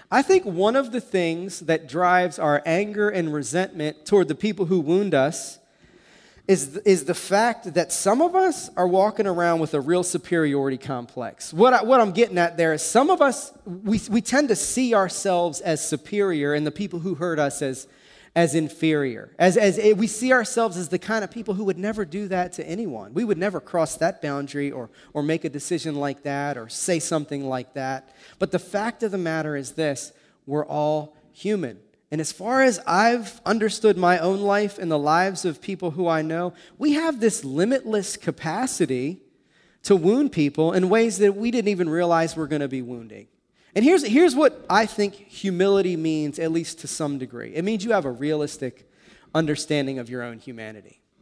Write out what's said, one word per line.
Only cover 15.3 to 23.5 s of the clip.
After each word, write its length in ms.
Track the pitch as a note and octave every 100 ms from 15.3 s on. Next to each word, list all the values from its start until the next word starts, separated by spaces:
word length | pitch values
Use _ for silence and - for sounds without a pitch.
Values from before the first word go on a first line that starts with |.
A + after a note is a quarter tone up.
| F3 F3 C#3+
as 260 | F3 D#3 -
superior 680 | D3 - G#3 G3 D#3 C#3+
and 120 | D3 D3+
the 60 |
people 260 | D3 G3+ E3+
who 160 | F3+
hurt 240 | D3+ F3+ D#3
us 240 | C#3+ -
as, 240 | C#3 B2+ - _ _ - -
as 220 | E3+ E3+ D#3
inferior. 760 | D3+ - D#3+ D3+ C#3 A2 G#2 -
As, 180 | F3+ F3+
as, 220 | G#3 F#3
eh, 140 | G#3+
we 160 | G3+ A3+
see 240 | - B3+
ourselves 440 | B3+ A3 A#3 A3+ E3+
as 120 | D#3+
the 100 | F3+
kind 240 | - A3
of 80 | G3
people 240 | A#3 A3
who 100 | F#3+
would 140 | G3+ F3
never 260 | G3+ A3
do 220 | F3 F#3 G3+
that 240 | F#3 F3+
to 140 | - D#3
anyone. 460 | F3+ G#3+ A2+ G2+
We 100 | D3
would 140 | A3+ E3
never 220 | G3